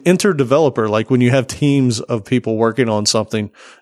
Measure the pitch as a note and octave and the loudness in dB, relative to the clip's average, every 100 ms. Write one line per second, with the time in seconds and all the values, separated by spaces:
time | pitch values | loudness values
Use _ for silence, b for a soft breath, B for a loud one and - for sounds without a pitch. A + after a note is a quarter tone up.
0 | E3+ F3+ G#3 D#3+ B2 C#3 D3+ B2 G#2+ G#2+ | 0 2 2 0 2 2 2 0 0 0
1 | A2 B2+ B2 C3+ A#2+ - D3 C#3 B2+ A2+ | 0 2 2 2 -2 -2 0 2 0 -2
2 | - A#2 G2 B2 A#2 A2 A2+ A2 A#2 G#2+ | -4 -8 -4 -4 -2 0 0 0 0 -2
3 | G#2 A2 G#2+ A2+ G#2 B B B | -2 -4 -4 -6 -8 B B B